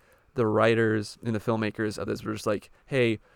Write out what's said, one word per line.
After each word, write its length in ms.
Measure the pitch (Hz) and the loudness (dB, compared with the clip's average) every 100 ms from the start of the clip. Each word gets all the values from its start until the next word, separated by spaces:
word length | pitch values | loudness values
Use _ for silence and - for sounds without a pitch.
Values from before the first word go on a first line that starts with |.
| _ _ _ - | _ _ _ -2
the 120 | 110 | 2
writers 720 | 107 110 113 113 110 104 - | 4 4 4 2 0 -2 -8
and 120 | 117 110 | -6 -4
the 40 | |
filmmakers 600 | - 110 107 104 107 101 | -2 -2 -2 -2 -4 -4
of 80 | 107 | -6
this 160 | 110 | -6
were 100 | 107 | -6
just 140 | 107 113 | -6 -2
like, 240 | 104 - - - | -4 -4 -20 -4
"Hey, 320 | 139 120 107 _ | 0 0 0 _